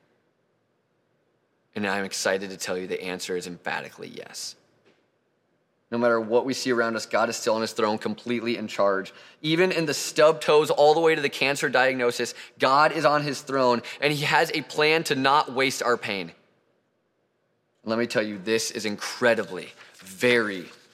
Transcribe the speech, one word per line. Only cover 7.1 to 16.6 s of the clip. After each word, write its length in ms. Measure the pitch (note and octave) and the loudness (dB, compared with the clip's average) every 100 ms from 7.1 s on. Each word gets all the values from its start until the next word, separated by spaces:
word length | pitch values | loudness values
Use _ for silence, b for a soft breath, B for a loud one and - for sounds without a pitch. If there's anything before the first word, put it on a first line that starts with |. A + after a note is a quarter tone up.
| A2 A#2 | 0 0
is 60 | A2+ | -2
still 200 | - A2 | -2 0
on 60 | |
his 120 | A2 | -2
throne, 240 | - A2 G#2+ | 0 0 0
completely 600 | A2+ G#2 A#2 A#2+ A2+ G#2+ | -4 -6 -4 -4 -2 -4
in 100 | G#2+ | -6
charge. 440 | - G2+ F#2+ G2 B B B | 0 0 0 -4 B B B
Even 300 | D3+ E3 F#3 | -2 2 2
in 160 | E3+ D#3 | 0 -2
the 60 | |
stub 460 | C3+ - - D#3 D#3 | -4 -2 4 6 4
toes, 300 | - D3+ D#3 | 4 4 4
all 240 | - D3 | 6 6
the 60 | D#3 | 6
way 160 | E3 D#3 | 4 2
to 60 | |
the 80 | C#3 | 0
cancer 380 | - C3+ C#3+ D3 | 0 -2 0 0
diagnosis, 680 | B2+ C3 C3 A#2+ A#2+ A#2+ B B - | 2 2 2 0 0 -4 B B -2
God 320 | C3 C#3 D#3 | 4 6 6
is 140 | D#3 D3+ | 4 2
on 180 | D3 | 2
his 180 | D3 B2+ | 0 -6
throne, 400 | - C3+ B2+ A#2 B B | -4 0 2 2 B B
and 140 | C#3+ | -2
he 120 | D3+ D3 | 0 0
has 260 | D#3 E3+ | 2 2
a 80 | D#3+ | -2
plan 420 | D3 - D3+ D#3+ E3 | -4 0 2 2 0
to 100 | C#3 | 0
not 360 | C3+ D3 D3 | 4 4 2
waste 300 | B2 C3 - | 0 0 0
our 160 | A2 A#2 | -2 -2
pain. 340 | - G2 E2+ - _ _ | -2 -8 -8 -14 _ _